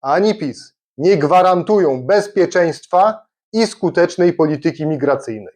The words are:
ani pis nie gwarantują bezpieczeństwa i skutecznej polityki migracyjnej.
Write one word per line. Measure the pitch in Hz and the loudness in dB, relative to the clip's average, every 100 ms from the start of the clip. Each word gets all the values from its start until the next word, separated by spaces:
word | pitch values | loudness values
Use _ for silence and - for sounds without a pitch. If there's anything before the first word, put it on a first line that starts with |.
ani | 135 156 208 214 | 0 0 0 -2
pis | 147 113 - _ _ - | -6 -10 -20 _ _ -4
nie | 156 196 | 0 2
gwarantują | 147 180 185 180 165 214 175 131 | 4 4 4 2 0 0 2 -2
bezpieczeństwa | 127 202 202 - 170 180 170 143 - 180 208 214 _ _ _ | 0 -2 0 -2 0 2 -2 -2 -2 2 2 0 _ _ _
i | 220 220 | -2 -2
skutecznej | - 180 - 175 - 175 | -2 -4 0 0 2 0
polityki | 170 156 151 165 - 156 | 2 -2 0 -4 -4 -6
migracyjnej. | 156 139 135 127 110 98 | -2 -2 -2 -4 -14 -14